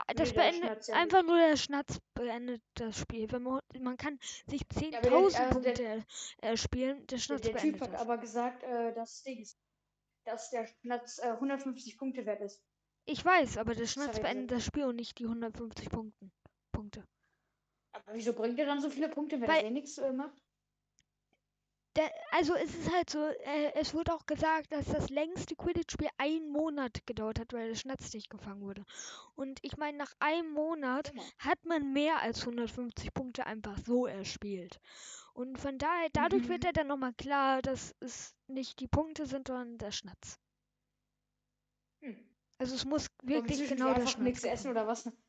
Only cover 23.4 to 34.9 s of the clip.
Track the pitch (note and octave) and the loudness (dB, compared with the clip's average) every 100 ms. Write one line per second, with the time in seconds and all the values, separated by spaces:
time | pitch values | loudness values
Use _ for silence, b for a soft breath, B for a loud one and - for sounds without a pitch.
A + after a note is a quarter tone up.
23.4 | - D4 D4 - D4+ D#4 E4+ E4 - D4+ | -2 0 0 0 0 0 0 -2 -2 2
24.4 | D#4 D#4+ C#4+ D4+ - D4+ C#4+ C#4 D#4+ F#4 | 2 2 0 -4 0 0 0 0 -2 -4
25.4 | - D#4+ F4 E4+ - - D4+ - C#4+ D#4+ | -6 -4 -2 0 -2 -2 -4 0 0 0
26.4 | D4+ C#4+ D#4+ C#4+ B3+ - - A3 A3 A3 | 0 0 0 0 -4 -6 -8 -4 -2 -2
27.4 | A#3 A#3+ A3+ A3+ C4 C4+ - A3 - G#3 | -4 -4 -4 -4 -6 -8 -8 -12 -12 -12
28.4 | G#3 G3+ G3 G3 G3+ B B B B - | -12 -10 -10 -10 -12 B B B B -8
29.4 | C4+ C4 C#4 C#4+ D4+ D4 C#4 - D4 E4 | -8 -8 -10 -4 -4 -4 -6 0 2 2
30.4 | D#4+ D4+ D#4 E4 C4 C4 D4 C4 - - | 0 0 0 0 0 0 -2 -8 -12 -4
31.4 | C#4+ F4+ E4 E4 C#4 C#4 D4 D#4 A3+ A#3 | 0 0 0 0 2 2 2 2 0 -2
32.4 | A#3+ A#3+ A3+ B3 A#3+ - - - B3+ B3 | -4 -4 -4 -4 -8 -8 -6 -6 -6 -6
33.4 | - A3 G#3 G3+ - B3 B3 G3 G3 - | -6 -6 -8 -6 2 2 2 -2 -8 -8
34.4 | G#3 F#3+ F3 - B | -6 -6 -8 -16 B